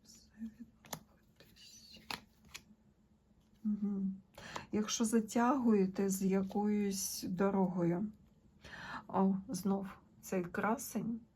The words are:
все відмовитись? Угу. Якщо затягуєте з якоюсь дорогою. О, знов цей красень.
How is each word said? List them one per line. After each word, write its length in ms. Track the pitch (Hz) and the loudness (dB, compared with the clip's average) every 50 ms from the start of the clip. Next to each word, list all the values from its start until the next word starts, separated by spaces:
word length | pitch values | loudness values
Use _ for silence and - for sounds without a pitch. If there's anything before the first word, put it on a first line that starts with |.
| _ | _
все 360 | - - - - - _ 214 | -20 -20 -20 -20 -20 _ -12
відмовитись? 1600 | 220 226 - - 240 - - _ _ - - - - _ - _ _ _ _ _ - - - - - - - - - - - - - - - - - - _ _ - - - - - - - _ _ - _ _ _ _ _ _ _ _ _ _ _ _ _ _ _ | -12 -12 -10 -14 -20 -20 -20 _ _ -14 -14 -14 -14 _ -20 _ _ _ _ _ -20 -20 -20 -20 -20 -20 -20 -20 -20 -20 -20 -20 -10 -10 -10 -10 -10 -18 _ _ -20 -18 -18 -18 -18 -18 -20 _ _ -20 _ _ _ _ _ _ _ _ _ _ _ _ _ _ _
Угу. 360 | 214 208 202 208 202 202 196 196 190 190 - - _ _ - - - - - - - | -2 0 0 0 -2 0 0 0 -2 -2 -4 -10 _ _ -18 -16 -10 -10 -10 -10 -4
Якщо 340 | - 208 214 208 - - 240 | -2 -2 0 0 0 0 0
затягуєте 1040 | 214 220 233 220 220 - 247 233 240 285 277 247 233 220 202 190 190 190 - 196 196 | 2 2 2 2 2 0 2 4 4 4 4 4 4 6 6 6 2 2 0 0 0
з 120 | 190 196 196 | 0 2 2
якоюсь 1000 | 190 190 196 196 190 - 202 208 208 208 208 202 202 196 190 - - - - - - | 2 4 2 2 0 -2 0 0 2 2 2 2 0 0 -2 -4 -4 -6 -6 -6 -6
дорогою. 760 | 190 170 202 196 196 196 190 185 180 185 175 170 170 180 214 214 - - - - _ _ _ - _ - - - - - - - - - - - | -2 0 2 2 4 4 2 2 2 2 2 2 2 0 -2 -4 -8 -12 -20 -20 _ _ _ -20 _ -20 -20 -18 -16 -14 -12 -12 -12 -12 -12 -4
О, 280 | - 190 190 196 196 190 - - | 0 4 4 4 4 2 -2 -6
знов 380 | 262 - - 196 196 196 196 190 - - - - - - | -8 -4 0 0 0 0 -2 -6 -12 -16 -20 -20 -20 -20
цей 220 | - - - 190 175 | -8 -2 -2 -2 -2
красень. 760 | 170 - - 196 202 226 - - - - 220 - 220 240 226 - - _ | -2 -4 -2 0 0 0 0 -2 -6 -6 -4 -4 -2 -4 -6 -8 -16 _